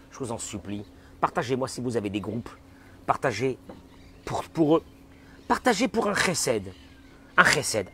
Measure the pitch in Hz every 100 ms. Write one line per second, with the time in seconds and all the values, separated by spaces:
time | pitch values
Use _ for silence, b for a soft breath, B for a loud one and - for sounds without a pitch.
0 | b - 123 113 - 104 90 104 - b
1 | b b 160 - 123 127 127 - 123 113
2 | 101 101 95 113 - - B B B B
3 | - - 139 104 131 120 - - - -
4 | - - - - - - 151 160 - -
5 | - B B B - - 254 196 233 220
6 | 214 185 - 165 - 113 98 - - -
7 | - - - - 175 151 123 110 95